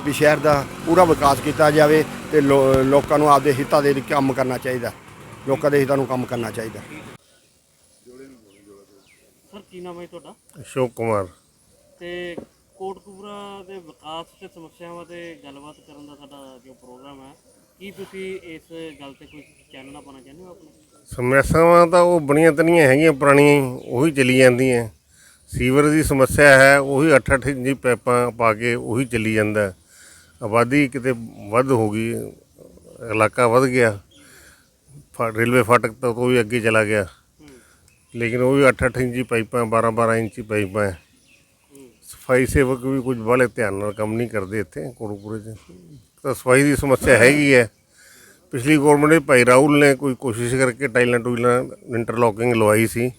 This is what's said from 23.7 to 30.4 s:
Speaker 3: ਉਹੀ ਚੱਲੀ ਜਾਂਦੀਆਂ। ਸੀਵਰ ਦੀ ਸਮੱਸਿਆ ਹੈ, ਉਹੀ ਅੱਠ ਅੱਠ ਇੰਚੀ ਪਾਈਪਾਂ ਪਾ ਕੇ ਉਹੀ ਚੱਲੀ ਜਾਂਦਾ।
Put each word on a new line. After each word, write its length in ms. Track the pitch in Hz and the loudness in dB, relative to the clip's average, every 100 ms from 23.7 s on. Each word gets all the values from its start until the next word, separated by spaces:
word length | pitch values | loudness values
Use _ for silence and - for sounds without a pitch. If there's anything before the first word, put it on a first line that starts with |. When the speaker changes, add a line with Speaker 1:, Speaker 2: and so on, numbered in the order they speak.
| 127 - | -8 -6
Speaker 3:
ਉਹੀ 240 | 123 160 | -2 -2
ਚੱਲੀ 280 | 139 127 127 | 0 2 6
ਜਾਂਦੀਆਂ। 500 | 131 123 131 120 113 _ _ _ _ _ _ | 4 4 0 -2 -4 _ _ _ _ _ _
ਸੀਵਰ 400 | - 123 135 151 | -4 0 2 2
ਦੀ 140 | 156 | 2
ਸਮੱਸਿਆ 560 | 147 139 131 - 147 135 | 0 2 2 6 6 8
ਹੈ, 200 | 135 139 | 8 4
ਉਹੀ 380 | 139 135 160 135 | 2 0 2 2
ਅੱਠ 180 | - | 2
ਅੱਠ 120 | 139 123 | -2 -2
ਇੰਚੀ 280 | 135 127 | -6 -6
ਪਾਈਪਾਂ 560 | 135 131 117 - 123 123 | -4 -4 -2 0 0 -2
ਪਾ 240 | 117 117 | -2 -2
ਕੇ 200 | 107 120 | 0 -4
ਉਹੀ 300 | 120 127 113 | -4 -4 -6
ਚੱਲੀ 300 | 131 117 107 | -4 -4 -2
ਜਾਂਦਾ। 380 | 107 107 107 98 90 _ _ - - _ _ | 0 0 -2 -4 -8 _ _ -20 -20 _ _